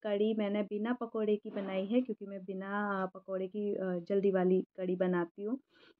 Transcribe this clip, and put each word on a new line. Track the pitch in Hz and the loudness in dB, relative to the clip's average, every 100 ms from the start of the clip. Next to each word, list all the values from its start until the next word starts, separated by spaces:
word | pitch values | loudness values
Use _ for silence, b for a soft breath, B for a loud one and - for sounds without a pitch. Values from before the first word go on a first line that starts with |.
कढ़ी | 214 202 214 | 2 2 2
मैंने | 214 202 202 | 2 0 0
बिना | 202 208 220 | -2 -2 -2
पकौड़े | 247 233 220 214 208 | -2 -4 -2 0 0
की | 214 | -2
बनाई | 208 190 190 196 | -6 -4 -2 0
है, | 240 | 2
क्योंकि | 254 214 202 | 0 -4 -10
मैं | 196 | -12
बिना, | 185 190 196 208 208 196 | -8 -8 -4 -2 -2 -2
अ, | 185 190 | -2 -6
पकौड़े | 185 190 190 | -6 -4 -4
की, | 208 208 | -4 -2
अ, | 202 190 180 170 | -2 -2 -4 0
जल्दी | 202 196 | 2 4
वाली | 190 180 185 - - | 4 6 4 2 -4
कढ़ी | 180 180 | -2 0
बनाती | 185 175 170 - | 2 2 0 -4
हूँ। | 208 269 _ b b | -6 -6 _ b b